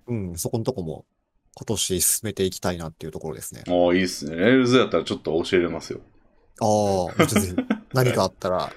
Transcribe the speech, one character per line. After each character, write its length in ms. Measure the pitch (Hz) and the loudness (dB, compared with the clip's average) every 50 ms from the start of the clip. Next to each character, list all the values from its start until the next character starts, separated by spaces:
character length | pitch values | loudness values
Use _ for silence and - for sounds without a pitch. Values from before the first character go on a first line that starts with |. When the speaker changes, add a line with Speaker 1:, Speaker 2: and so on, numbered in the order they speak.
| _ | _
Speaker 1:
う 80 | - 120 | -8 -6
ん。 140 | 110 95 90 | -6 -6 -6
Speaker 2:
う 20 | 85 | -6
ん、 40 | 85 | -6
そ 100 | - - | -6 -4
こ 100 | - 117 | -4 -4
ん 40 | 110 | -2
と 100 | - 98 | -4 -4
こ 100 | - 87 | -4 -6
も 200 | 80 73 - - _ _ _ _ _ _ _ _ _ - | -8 -10 -12 -14 _ _ _ _ _ _ _ _ _ -20
今 100 | - - | -12 -6
年 340 | - 110 92 - - - 90 | -4 -4 -2 -2 -2 -2 0
進 200 | - - - - - | 0 0 0 -2 -4
め 100 | 107 95 | -4 -2
て 120 | - 98 | 0 -2
い 60 | 92 | -2
き 100 | 90 - | -2 -2
た 100 | - 95 | -4 -4
い 80 | 90 85 | -4 -4
な 120 | 85 80 | -6 -10
っ 20 | 80 | -12
て 120 | - - | -12 -12
い 40 | 80 | -12
う 40 | - | -10
と 60 | 80 | -10
こ 120 | - 80 | -10 -10
ろ 40 | 76 | -10
で 80 | 104 - | -10 -12
す 100 | - - | -14 -16
ね。 120 | - - | -12 -6
Speaker 1:
あ 60 | 87 90 90 87 87 | 0 2 4 4 4
あ、 40 | 90 | 4
い 40 | 92 | 2
い 60 | 92 | 2
っ 20 | |
す 240 | 90 - - 73 73 | 0 -4 -6 -8 -8
ね。 60 | 82 | -2
レ 140 | 85 92 113 | 2 4 4
イ 60 | 127 131 | 6 6
ル 80 | 127 120 | 6 6
ズ 100 | 123 127 | 4 4
や 80 | 110 | 4
っ 20 | 110 | 4
た 100 | 92 82 | 2 0
ら 60 | 78 | 0
ち 80 | - - | -2 -6
ょ 40 | |
っ 60 | - - | -6 -4
と 200 | - 76 82 85 | -2 -2 -2 0
教 160 | - 101 90 | 2 2 2
え 40 | 87 | 2
れ 60 | 82 | 2
ま 120 | 82 80 | -2 -6
す 120 | - - - | -8 -10 -12
よ。 80 | - - _ _ _ _ _ _ _ _ _ _ - | -12 -14 _ _ _ _ _ _ _ _ _ _ 0
Speaker 2:
あ 640 | 117 107 107 107 104 101 - 92 90 82 - - 160 | 2 4 4 4 4 2 2 2 0 0 2 2 2
あ、 40 | |
ぜ 140 | - - 208 | 4 2 2
ひ、 160 | 202 185 180 254 262 - 226 - - - - | 0 0 -2 -4 -2 -2 -4 -6 -6 -2 0
何 200 | 131 127 127 117 | 2 2 4 4
か 100 | 110 95 | 2 0
あ 40 | |
っ 60 | 92 - | 0 -2
た 160 | - - 92 | -2 -4 -2
ら。 240 | 92 90 76 69 - | 0 -2 -2 -4 -8